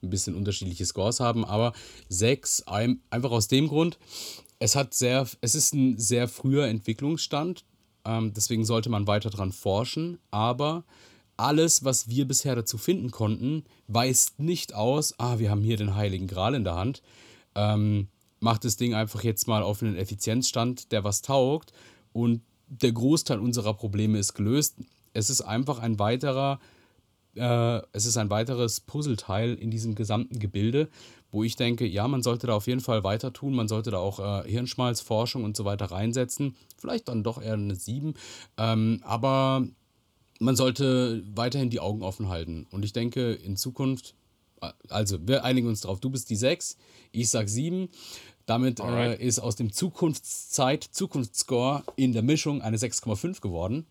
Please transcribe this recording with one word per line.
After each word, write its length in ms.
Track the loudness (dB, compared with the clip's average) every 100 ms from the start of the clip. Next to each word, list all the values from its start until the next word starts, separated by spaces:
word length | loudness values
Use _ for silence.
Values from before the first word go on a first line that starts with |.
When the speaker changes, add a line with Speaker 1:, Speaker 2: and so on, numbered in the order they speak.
Speaker 1:
ein 80 | -2
bisschen 260 | -2 -2 -2
unterschiedliche 500 | -2 -2 -4 -4 -4
Scores 320 | 0 0 2
haben, 240 | 2 2
aber 280 | 0 2 2 0 -16 -20 -8
sechs, 540 | 0 2 2 0 -4 -2
ein-, 320 | 0 2 0 _
einfach 220 | -4 0
aus 160 | 0 4
dem 180 | 4 4
Grund, 320 | 2 0 -2 -16 -14 -14 -14 -20 _
es 160 | 0 2
hat 180 | 0
sehr, 320 | 0 2 2 0 -4
es 140 | -2 2
ist 180 | 2
ein 240 | 4 2 2
sehr 300 | 2 2 2
früher 400 | -2 2 2 2
Entwicklungsstand, 960 | 0 -2 -2 -2 -2 -2 -2 -2 -6 -12 _ _ _
ähm, 280 | -4 0 0
deswegen 320 | -2 0 0
sollte 260 | 2 2 2
man 160 | 0 2
weiter 220 | 2 0
dran 200 | -4 -4
forschen, 680 | -2 0 0 0 -4 -6 -8 _
aber 540 | 0 0 2 -2 -2 -8 -20 -20 -20 _ -2
alles, 480 | 2 4 6 4
was 240 | 4 0 0
wir 200 | 0 2
bisher 260 | 2 2
dazu 240 | 0 -2 -4
finden 320 | 0 0 0
konnten, 540 | 0 0 2 0 -2 -6 _ -2
weist 500 | 0 4 4 2 0
nicht 360 | -2 -2 -4
aus, 440 | -2 2 2 0 -2
"Ah, 200 | -2 2
wir 100 | 2
haben 120 | 2
hier 140 | 2 2
den 180 | 0 0
Heiligen 320 | 0 -2 -4
Gral 260 | 0 0
in 100 | 2
der 120 | 0 0
Hand", 260 | -2 -4 _ -20 -20 -20 _ 0
ähm, 500 | 2 4 4 2 0 _ _ _
macht 260 | 0 2
das 120 | 0 0
Ding 180 | 0
einfach 300 | 0 -2 -2
jetzt 240 | -2 0 2
mal 140 | 2
auf 180 | 2 0
einen 140 | -2 -2
Effizienzstand, 960 | -4 -4 -2 0 0 0 -2 -2 -2
der 100 | -2
was 200 | 0 -2
taugt 500 | 2 4 4 2 -4 -20 -20 -20 _
und 300 | 0 2 2 -2 _ _
der 240 | 0 2
Großteil 480 | 4 4 4 2 0
unserer 340 | 0 0 0
Probleme 420 | -2 -2 0 2 2
ist 160 | 0
gelöst. 420 | 0 2 2 0 -4 -20 _ _
Es 160 | -2 0
ist 120 | 0
einfach 400 | 0 -2 0 -2
ein 180 | -2 0
weiterer, 640 | 2 2 0 0 0 -2 -8 _ _ _ _ _ _
äh, 460 | -4 2 4 4 0 -4
es 140 | -4 0
ist 100 | 0
ein 140 | 2
weiteres 480 | 2 0 0 0 0
Puzzleteil 760 | -6 -4 -2 -2 -2 0 0
in 180 | -2 -4
diesem 240 | -2 -2 -2
gesamten 420 | 0 0 0 -2
Gebilde, 500 | -2 0 2 2 0 -4 -20 -20 _
wo 100 | -2
ich 140 | -2 0
denke, 280 | 0 2
ja, 220 | 0 0 0
man 160 | 2
sollte 240 | 0 0 2
da 80 |
auf 140 | 0 2
jeden 120 | -2
Fall 220 | 2 2
weiter 300 | 2 0 -2
tun, 240 | -6 -2 0
man 100 | 0
sollte 240 | -2 -2
da 80 | -2
auch, 460 | -2 -2 -2 -2
äh, 40 | -2
Hirnschmalz, 520 | -4 -4 -2 0 -2
Forschung 420 | 0 0 0 -2
und 140 | -4 -2
so 80 |
weiter 220 | -4 -2 -4
reinsetzen, 680 | -2 -2 0 -2 -2 -4 -6 _ -16
vielleicht 320 | -6 -6 -4
dann 160 | -2
doch 180 | -2 -4
eher 120 | -4
eine 200 | -2 -2
sieben, 400 | -4 -4 -6 -4 -8 -12 -18 -18 -4
ähm, 440 | 0 2 2 0
aber 640 | -2 0 2 4 4 2 0 -6 _ _ _ _ _ _
man 160 | 0
sollte 720 | 4 2 2 2 2 2 -2 -6
weiterhin 360 | -4 -2 0 -2
die 100 | -2
Augen 220 | -2 -4
offen 260 | -4 -4 -4
halten. 380 | -4 -4 -8 -8
Und 140 | -6
ich 80 | -4
denke, 400 | -2 -2 -2 -2
in 240 | -2 -6 -6
Zukunft, 580 | -6 -2 -2 -2 -8 _ _ _ _ _
äh, 100 | -14 -14 -6
also 300 | -2 0 -2 2
wir 160 | 2
einigen 220 | 4 2 2
uns 140 | -2
drauf, 160 | -4 -4
du 100 | -4
bist 200 | -4 -4
die 60 | 0
sechs, 400 | 2 0 -4 -12 _ -20 -10
ich 200 | -4 0
sag 180 | 0 0
sieben. 400 | -2 -2 -2 -6 -10 -18 -18 -20 _ -2
Damit, 340 | 2 2 0
äh, 20 |
Speaker 2:
Alright. 380 | -2 0 0 0
Speaker 1:
ist 180 | 0 0
aus 160 | -2
dem 160 | -2 -2
Zukunftszeit, 1120 | -2 -4 0 0 0 -6 -12 -6 0 2 2
Zukunftsscore 1040 | -4 -6 -4 -2 -4 -4 0 2 2 0 -4
in 180 | 2 2
der 100 | 4
Mischung 400 | 4 2 2 -2
eine 160 | -2 0
sechs 220 | 0 -4
Komma 140 | -4
fünf 260 | -2 -2 -4
geworden. 460 | -6 -4 -2 -4 -6